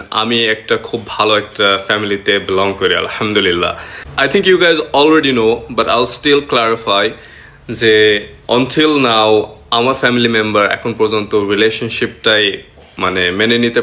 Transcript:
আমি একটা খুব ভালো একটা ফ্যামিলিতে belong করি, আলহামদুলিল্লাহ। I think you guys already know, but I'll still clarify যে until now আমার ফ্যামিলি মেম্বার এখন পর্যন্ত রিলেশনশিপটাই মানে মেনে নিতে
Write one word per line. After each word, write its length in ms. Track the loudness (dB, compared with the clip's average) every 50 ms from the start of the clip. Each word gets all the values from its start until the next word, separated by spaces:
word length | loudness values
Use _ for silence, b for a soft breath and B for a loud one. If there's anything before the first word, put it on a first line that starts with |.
| -8 -6
আমি 280 | -4 -4 -2 -2 0 0 0 0 -2
একটা 220 | -4 -2 -4 -4 -4 -2 -6
খুব 120 | -8 -8 -8
ভালো 320 | -10 -4 -2 0 2 2 0 -2
একটা 360 | -4 -4 -2 0 0 0 0 -2
ফ্যামিলিতে 460 | -2 -4 -2 -2 -2 -4 -2 -2 -2 -2 -2 -2 -2
belong 240 | 0 0 0 0 -2 -2
করি, 140 | 0 0 0
আলহামদুলিল্লাহ। 760 | 0 -2 -4 -6 -6 -4 -2 0 0 0 0 0 0 -2 -4 -4 B B B B B B -10 -4 -2 -2
I 20 | 0 2
think 120 | 2 4 4
you 80 | 4 4 4
guys 120 | 2 2 2 -2 0 0 2
already 340 | 4 4 4 4 4 2 0 2
know, 140 | 2 2 0 0 -4 -6 -4
but 100 | -2 0 0 0
I'll 200 | 0 0 0 -2 -2
still 200 | 0 2 2 2 2 0 0
clarify 520 | 0 0 0 -2 -2 -2 -2 0 0 0 -2 -4 B B B B B B B B B B -8 -4 0
যে 140 | 2 4 6 6 6 4 4 2 -2 -8 -16 -16 -6 -2 0 0
until 320 | 0 0 0 0 2 2 2 2 2 2 2
now 160 | 2 4 4 4 2 2 -2 -10 -18 -8 -4 -2 0
আমার 160 | 0 0 -2 0 0
ফ্যামিলি 260 | 0 0 0 0 0
মেম্বার 360 | 0 0 0 0 2 2 2 2 0
এখন 160 | -4 -4 -8 -2 -2
পর্যন্ত 340 | -2 0 0 -2 -4 -2 -2
রিলেশনশিপটাই 1080 | -2 0 0 0 0 2 0 0 -2 -6 -6 -4 -4 -4 -6 -6 -4 -2 0 2 2 2 0 -2 -6 -12 -20 -20 -20 -20 -20 -8 -4
মানে 320 | -4 -2 0 0 0 0
মেনে 280 | 0 0 0 2 2 2
নিতে 220 | 0 0 0 0